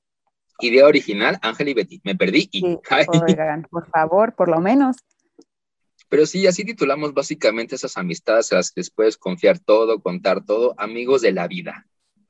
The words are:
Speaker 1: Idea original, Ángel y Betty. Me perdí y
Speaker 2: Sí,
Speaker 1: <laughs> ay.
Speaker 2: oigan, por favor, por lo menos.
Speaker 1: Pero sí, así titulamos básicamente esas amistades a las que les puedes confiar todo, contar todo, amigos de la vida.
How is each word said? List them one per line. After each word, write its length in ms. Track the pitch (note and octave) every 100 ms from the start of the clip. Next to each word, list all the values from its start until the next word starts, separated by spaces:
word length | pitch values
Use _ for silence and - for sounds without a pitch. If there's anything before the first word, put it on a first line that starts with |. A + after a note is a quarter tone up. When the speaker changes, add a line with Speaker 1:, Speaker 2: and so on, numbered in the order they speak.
| _ _ _ _ _ -
Speaker 1:
Idea 260 | A#2 B2 C#3+
original, 500 | D3 - G2+ B2 F#3
Ángel 280 | A2+ A2+ C#3+
y 40 | A#2+
Betty. 260 | F#2 -
Me 120 | - F#2+
perdí 340 | - - -
y 100 | F#3+
Speaker 2:
Sí, 180 | F3+ E3+
Speaker 1:
<laughs> 60 | -
ay. 160 | C3+ E3+
Speaker 2:
oigan, 600 | E3 E3 D#3 D#3 D3+ D#3+
por 160 | E3+ -
favor, 460 | E3 D#3+ F#3 A3+ -
por 140 | F3
lo 100 | D#3+
menos. 380 | F#3 C4+ C4 B3+ _ _ _ _ _ _ _ _ _ _ _
Speaker 1:
Pero 160 | C#3 D#3
sí, 200 | F#3 F#3+
así 180 | F#3 G3+
titulamos 480 | A3+ C#3 C#3+ D3
básicamente 640 | C3+ C#3 D#3 - A2+ A#2 C3
esas 220 | C3 -
amistades 540 | F2+ E2+ - A2 -
a 40 | F2+
las 140 | F2+
que 100 | -
les 80 | F2+
puedes 240 | - A2 -
confiar 420 | F#2+ F2+ G2+ F2
todo, 420 | - G#2+ A2+ A2
contar 420 | F#2 F2+ G2 F#2
todo, 300 | - G#2+ B2 -
amigos 440 | G#2 A#2 B2 C3+
de 100 | A2
la 160 | F#2 F2
vida. 380 | F2+ E2 - _ _ _ _